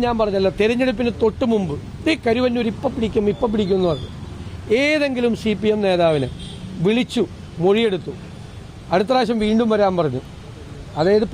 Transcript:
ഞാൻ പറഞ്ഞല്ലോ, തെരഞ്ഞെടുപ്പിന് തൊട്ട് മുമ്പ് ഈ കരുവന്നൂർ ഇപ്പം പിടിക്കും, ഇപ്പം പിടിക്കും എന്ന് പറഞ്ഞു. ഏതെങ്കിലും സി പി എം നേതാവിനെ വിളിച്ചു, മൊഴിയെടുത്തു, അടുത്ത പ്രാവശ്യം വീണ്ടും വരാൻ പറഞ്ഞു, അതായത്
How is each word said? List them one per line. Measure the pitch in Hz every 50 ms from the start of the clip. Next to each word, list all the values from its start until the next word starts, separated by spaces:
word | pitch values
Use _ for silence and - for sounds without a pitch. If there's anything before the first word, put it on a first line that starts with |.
| 247
ഞാൻ | 240 233 220
പറഞ്ഞല്ലോ, | 220 208 190 196 190 190 - -
തെരഞ്ഞെടുപ്പിന് | 202 220 240 240 262 254 214 208 247 240 202 -
തൊട്ട് | 233 220 - - 269 233 226
മുമ്പ് | 208 190 156 143 151 - - - - - 320
ഈ | 320 - -
കരുവന്നൂർ | 233 226 247 254 254 240 247 208 226 196
ഇപ്പം | - - 254 -
പിടിക്കും, | 269 226 208 - 226 208 208 196
ഇപ്പം | - 262 226 208
പിടിക്കും | 214 208 175 196 190
എന്ന് | 185 170
പറഞ്ഞു. | 151 131 - - - - - - - - - - - - - - 214 254
ഏതെങ്കിലും | 285 294 311 302 285 277 254 247 240 240 220 - -
സി | 220 208 -
പി | 220 214 214
എം | 214 202
നേതാവിനെ | 190 185 175 170 165 156 143 127 123 - - - - - - - - - - 160
വിളിച്ചു, | 196 226 247 247 - - 247 185 - - - - - - - 165
മൊഴിയെടുത്തു, | 190 202 226 233 214 185 170 - 143 127 117 - - - - - - - - - - - - - - 170
അടുത്ത | 185 208 185 254
പ്രാവശ്യം | 254 240 190 240 220 214
വീണ്ടും | 214 220 226 240 220 220
വരാൻ | 208 202 190 185 170
പറഞ്ഞു, | 165 143 123 131 - - - - - - - - - - - - - - - 143
അതായത് | 160 185 208 214 220 -